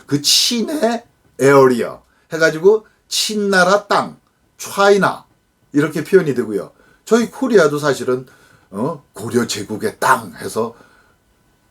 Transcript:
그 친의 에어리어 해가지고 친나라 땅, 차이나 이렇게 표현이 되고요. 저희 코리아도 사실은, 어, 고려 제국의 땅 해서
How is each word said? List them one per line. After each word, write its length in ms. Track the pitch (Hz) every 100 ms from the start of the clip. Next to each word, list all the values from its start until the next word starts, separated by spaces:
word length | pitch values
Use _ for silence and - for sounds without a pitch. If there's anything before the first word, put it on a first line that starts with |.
| -
그 160 | 143
친의 840 | - - - 240 208 302 220 233 - _ _ -
에어리어 600 | 135 139 131 117 95 - _ _ _
해가지고 540 | 160 160 156 190 220 - _ _
친나라 800 | - - 214 202 190 180 202 -
땅, 300 | 180 101 - _ _ _ -
차이나 680 | - 196 196 202 147 - - _ _ _ _
이렇게 320 | 143 151 175
표현이 300 | 139 185 156
되고요. 360 | 123 110 98 73 _ _ _
저희 260 | - 226 226
코리아도 480 | - 254 214 151 147
사실은, 480 | 147 131 123 127 131 _ _ _ _
어, 340 | 98 135 165 _
고려 340 | - 113 117 117
제국의 500 | - 101 104 107 -
땅 340 | - 117 104 -
해서 380 | 98 110 113 - _ _ _ _ _ _ _ _ _